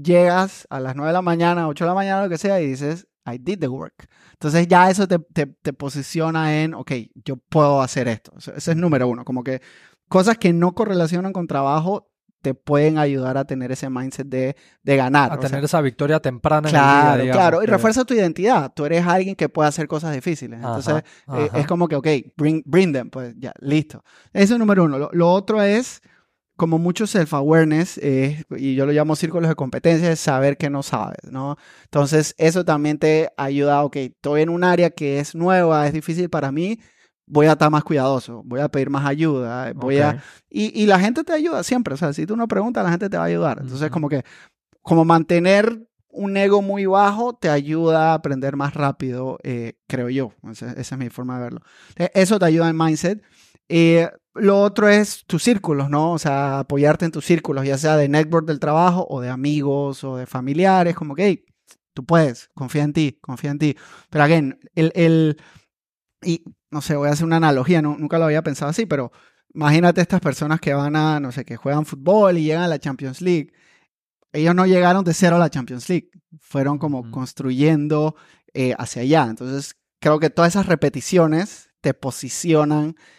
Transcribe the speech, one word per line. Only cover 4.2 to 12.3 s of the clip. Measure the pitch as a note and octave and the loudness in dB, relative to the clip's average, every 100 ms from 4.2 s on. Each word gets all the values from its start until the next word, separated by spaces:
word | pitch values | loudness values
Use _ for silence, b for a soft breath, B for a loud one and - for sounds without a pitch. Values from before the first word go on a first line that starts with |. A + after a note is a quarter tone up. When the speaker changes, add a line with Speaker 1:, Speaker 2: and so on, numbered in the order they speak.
| b | b
Speaker 1:
Entonces | _ D3+ E3 E3+ | _ -2 0 4
ya | F3+ F#3 | 6 6
eso | F#3+ F#3+ | 4 0
te, | F3 | -2
te, | - - C#3+ | -2 -4 -6
te | - D3+ | -6 -10
posiciona | C3+ C#3 D3 C3+ E3 D#3+ D#3+ D#3 D3+ | -8 -8 -8 -6 -4 -2 -2 0 0
en, | D#3+ | -2
"Ok, | B2 - B2+ A2 - | -6 -8 -8 -8 -14
yo | - C3 | -12 -12
puedo | _ D#3+ D3 C#3 | _ 2 4 4
hacer | B2+ C#3+ A#2+ | 0 -2 -4
esto". | A2 - - | -4 -8 -20
Eso, | - | -18
eso | - - | -10 -4
es | D#3+ | 0
número | F3 C#3+ B2+ | 2 2 0
uno. | A#2+ | -2
Como | A#2+ B2+ | -6 -8
que | B2 C3 b b b b _ | -6 -8 b b b b _
cosas | F#3 F#3+ A3+ | 2 2 2
que | F#3 | 2
no | E3+ F3 | 2 2
correlacionan | F3+ E3 F#3 D#3+ F3 F#3+ | 0 -2 0 0 -2 -4
con | F#3+ E3+ | -6 -4
trabajo | D3 C#3 D3+ E3+ G3+ - _ _ | -2 0 0 -2 -4 -8 _ _